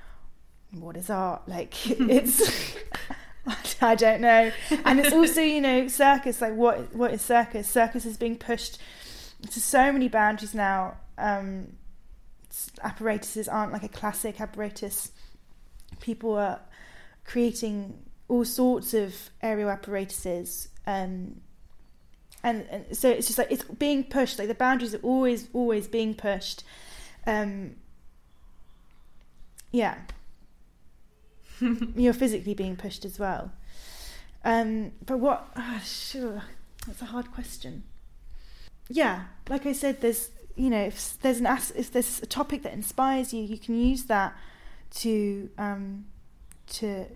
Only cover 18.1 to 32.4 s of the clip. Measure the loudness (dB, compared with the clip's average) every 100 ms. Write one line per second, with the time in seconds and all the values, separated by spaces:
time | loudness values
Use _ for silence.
18.1 | -12 0 2 2 2 4 2 0 0 0
19.1 | -6 -16 -8 -4 0 0 -2 -4 -4 -4
20.1 | -6 -4 -4 -6 -10 -12 -10 -4 -4 -4
21.1 | -6 -8 -12 -18 -20 -20 -20 -20 -20 -20
22.1 | -20 -20 -6 -2 -2 -4 -10 -8 2 4
23.1 | 4 2 0 0 -2 -4 -2 2 2 0
24.1 | 0 0 0 -4 2 2 2 0 -4 0
25.1 | 2 4 2 -2 -2 2 0 0 0 0
26.1 | -2 -2 -2 -4 -10 -14 -20 -18 -18 -18
27.1 | -6 0 0 0 -4 -10 -14 -20 -20 -20
28.1 | -20 -20 -20 -20 -20 -20 -20 -20 -20 -20
29.1 | -20 -20 -18 -18 -20 -2 0 0 -2 -10
30.1 | -14 -14 -18 -20 -20 -20 _ -20 -20 -20
31.1 | _ -20 -20 -16 -2 0 0 -2 4 6
32.1 | 6 2 2